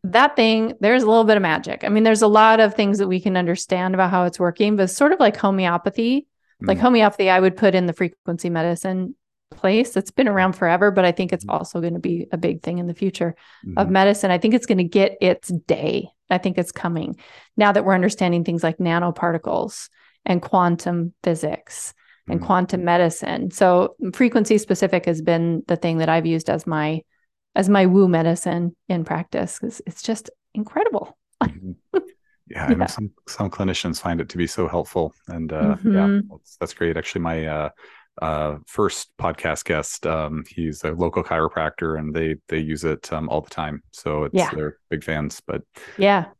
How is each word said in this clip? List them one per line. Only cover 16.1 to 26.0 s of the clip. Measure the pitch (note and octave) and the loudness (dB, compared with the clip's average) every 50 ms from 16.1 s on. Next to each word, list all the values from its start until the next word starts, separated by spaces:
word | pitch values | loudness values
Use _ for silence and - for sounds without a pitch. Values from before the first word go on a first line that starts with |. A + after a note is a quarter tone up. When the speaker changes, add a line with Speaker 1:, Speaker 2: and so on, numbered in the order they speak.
| _ _ _ _ | _ _ _ _
Speaker 1:
I | F#3 | -2
think | F3+ - F#3+ F3 | 0 0 -2 -2
it's | F#3 E3+ - | -2 -4 -4
coming | - - - E3+ E3+ D#3+ - - - _ - - - - _ _ _ | -8 -6 -6 -4 -4 -4 -6 -8 -10 _ -16 -20 -20 -20 _ _ _
now | - G#3 G#3 | 2 4 4
that | G3 G3+ - | 4 4 2
we're | F#3+ F#3+ | 2 2
understanding | F3+ F3+ G#3 - - F#3+ F3 F3 E3+ E3 | 2 2 0 0 0 0 2 2 0 0
things | - E3+ E3+ E3+ | -2 -2 -2 -2
like | D#3+ D#3+ | -2 -2
nanoparticles | - F3+ E3+ E3 E3+ F3 F3 E3 - - E3+ E3 D#3+ - - - - - G#3 - - - - _ _ _ _ _ _ _ | -2 -2 0 0 0 0 -2 -2 -2 -2 -2 -2 -2 -4 -4 -4 -4 -4 -6 -10 -14 -18 -20 _ _ _ _ _ _ _
and | - F#3 F3 | -2 -2 -2
quantum | - - - F#3+ F3 F3 E3+ E3+ - F3 F3 E3+ E3+ F3 _ _ - | -2 0 2 2 2 2 0 -2 -2 -4 -4 -4 -4 -6 _ _ -2
physics | F3+ E3 E3 D#3+ D3+ - - _ - - - - - _ _ _ _ _ _ _ | -2 -2 -2 -4 -6 -6 -8 _ -18 -16 -14 -14 -16 _ _ _ _ _ _ _
and | - - F3 | -6 -6 -6
Speaker 2:
Mm-hmm. | - | 0
Speaker 1:
quantum | - F#3 F3+ F3+ F3+ - F#3 F3 | 0 0 0 0 -2 -4 -4 0
medicine. | F3 E3+ F3 F3+ E3 E3 - - - - - - F#3 | 0 2 2 2 2 0 -4 -8 -6 -6 -6 -6 -8
So | - - G3+ F3+ F3+ F3+ F3+ - - _ - F#3 F3 | 0 2 4 4 4 4 2 0 -4 _ -8 -8 0
frequency | - B3+ A#3 A#3+ A#3+ G#3 - A3 | 0 0 2 2 0 2 2 2
specific | G#3 G#3+ - F#3+ - G3+ F3+ F#3 F3 F3 | 0 2 0 -2 0 0 0 0 0 0
has | F3 E3 D#3+ | -2 -4 -2
been | D#3 E3+ E3+ E3 E3+ E3+ E3 D#3+ - | 0 0 0 2 0 0 -2 -4 -2
the | - F3 | -4 -4
thing | E3 - E3+ E3 | -2 -2 -2 0
that | D#3+ | 0